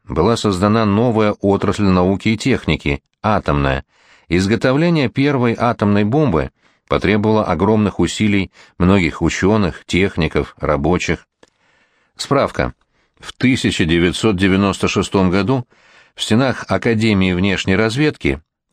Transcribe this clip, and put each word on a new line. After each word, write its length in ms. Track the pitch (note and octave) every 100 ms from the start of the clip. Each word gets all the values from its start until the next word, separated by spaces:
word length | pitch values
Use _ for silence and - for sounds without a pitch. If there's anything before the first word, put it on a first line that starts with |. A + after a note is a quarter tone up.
была 320 | - C2+ F2+ A#2
создана 500 | A2 F#2 G2+ A2 G#2+
новая 480 | G2+ B2 A2 G#2+
отрасль 500 | G#2 G2+ G2 G2 F#2+
науки 460 | G2+ F#2 F2+ G2 G#2+
и 80 | A2
техники – 680 | C3+ A2+ - D2+ - C#2 _ _
атомная. 640 | G#2+ G2+ D#2+ D2 C#2 C2+ - _ _ _ _
Изготовление 800 | E2+ F#2+ A2+ C3 C3 E3+ E3+ B2
первой 460 | A#2 C#3 C#3 A#2+ A2+
атомной 480 | A#2+ A2+ G#2 G2+ G#2
бомбы 460 | C#3 D3 D#2+ C2+ _ _ _ _
потребовало 580 | C#2+ E2 G#2 G#2+ A2 F2+
огромных 540 | E2+ G2 A2 G#2 -
усилий 520 | E2+ - G#2+ G2+ F#2 _ - _
многих 440 | F2 G2 E2 -
учёных, 640 | D#2+ - F#2 G#2+ F#2+ - -
техников, 680 | F2 G2 - D#2 D#2 C#2+ -
рабочих». 680 | C#2+ D2 D2 F2 - D#2+ - _ _ _ _ _ _ _ _ _
Справка. 580 | - C#3 G#2 - C2 - _ _ _ _
В 120 | -
тысяча 540 | - B2 C3 A2+ - F2+
девятьсот 520 | E2+ F2 D#2 - F#2+
девяносто 500 | G2 F#2+ G2+ F#2 -
шестом 420 | - F2+ G2+ F#2
году 380 | F2+ G2 C3+ B2 _ _ - _ -
в 60 |
стенах 440 | - A2 C3+ A2+ -
Академии 640 | F#2+ B2 A2+ A2+ G2+ F#2
внешней 460 | F2+ G2 F2+ - F#2+
разведки 640 | A2+ A2+ D3+ - D2+ C#2 _ _ _